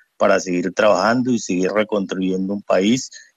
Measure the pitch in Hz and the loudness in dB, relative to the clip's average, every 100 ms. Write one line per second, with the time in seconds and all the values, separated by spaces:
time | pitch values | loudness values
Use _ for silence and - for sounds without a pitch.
0 | _ - 104 95 90 90 90 90 107 90 | _ -2 2 2 0 -2 -2 2 2 4
1 | 104 123 123 117 - 90 92 101 104 110 | 2 2 0 -2 -2 -2 0 0 -2 -2
2 | 92 92 92 92 95 101 - 95 101 131 | -4 -4 -2 -2 -4 -6 -2 0 2 0
3 | - - - | -4 -16 -20